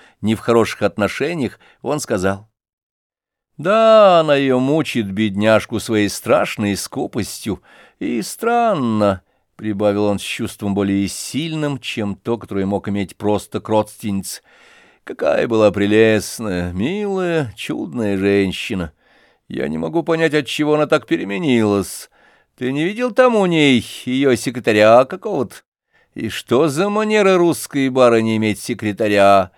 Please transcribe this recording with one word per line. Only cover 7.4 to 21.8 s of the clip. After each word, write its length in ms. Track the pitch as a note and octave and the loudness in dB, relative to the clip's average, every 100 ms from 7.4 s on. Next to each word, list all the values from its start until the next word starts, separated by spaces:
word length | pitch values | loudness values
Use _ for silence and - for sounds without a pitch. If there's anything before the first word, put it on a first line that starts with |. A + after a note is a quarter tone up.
| - F#2 _ - - - | -8 -8 _ -20 -20 -10
И 220 | - A#3+ | -6 -6
странно», — 960 | F#3+ - A3+ A#3+ A#3 F3+ B2 G#2+ G#2 F#2+ _ _ _ - | -6 -6 -2 0 0 -2 -2 0 0 0 _ _ _ -10
прибавил 480 | G#2+ G2+ G#2 G2+ | -6 0 0 2
он 140 | G#2 G2 | 0 -2
с 40 | |
чувством 520 | - - A2 - G#2 | -4 -8 -8 -6 -4
более 320 | G2 G2 G2 G2 | -2 0 0 -2
сильным, 720 | - - B2 E3 D#3 D3 C3+ | -6 -8 -6 -6 -4 -4 -6
чем 380 | - - G#2 F#2+ | -8 -6 -6 -6
то, 220 | - A#2 | -6 -6
которое 260 | G#2 G2 | -4 -4
мог 240 | F#2+ G2+ G#2 | -2 -2 -4
иметь 260 | G2+ F#2+ - | -4 -4 -4
просто 440 | G#2 G#2 - G#2+ | -2 -2 -4 -10
к 80 | G#2 | -2
родственнице, 720 | G#2+ G#2+ - A2 G2 F#2 - _ _ _ _ _ _ | 0 -2 -6 -6 -6 -6 -14 _ _ _ _ _ _
«какая 420 | - - - - E2+ | -16 -4 0 0 0
была 240 | A2 G#2+ | 2 2
прелестная, 1040 | G2 G2+ G#2+ A2 G#2+ F#2+ - A2 F2+ F2 | 2 2 4 4 2 -2 -10 -6 -4 -4
милая, 800 | F2+ A#2+ G3+ G#3 F#3+ F3+ E3 C3 | -4 -4 -4 -4 -4 -2 -2 -4
чудная 600 | - - D3+ F#3 C3 G#2+ G2 | -8 -8 -8 -6 -4 -4 0
женщина. 800 | G2 G2+ G2 F2 - G2+ D#2+ _ _ _ _ _ - | 2 2 0 -2 -6 -6 -6 _ _ _ _ _ -12
Я 200 | B2+ C3+ | -8 -6
не 80 | D#3+ | -4
могу 260 | D#3+ D#3+ | -4 -4
понять, 300 | D#3+ D#3+ E3 | -2 0 0
отчего 420 | D3+ C#3 - D3+ | 0 -4 -4 0
она 120 | D3+ D3+ | 0 0
так 200 | D3+ - | -2 -2
переменилась. 1040 | E3 F#3 G3+ E3 A#2+ G#2+ G2+ | -4 -4 -4 0 2 4 2